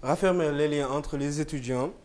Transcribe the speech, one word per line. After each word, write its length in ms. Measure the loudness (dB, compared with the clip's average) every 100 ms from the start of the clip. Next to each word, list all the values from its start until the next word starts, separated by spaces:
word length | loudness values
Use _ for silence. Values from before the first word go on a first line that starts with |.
Raffermir 500 | 0 2 4 4 2
les 160 | 2 2
liens 220 | 2 0
entre 260 | -2 -2 -4
les 240 | -2 -2
étudiants 520 | -4 -4 -2 -2 -2 -6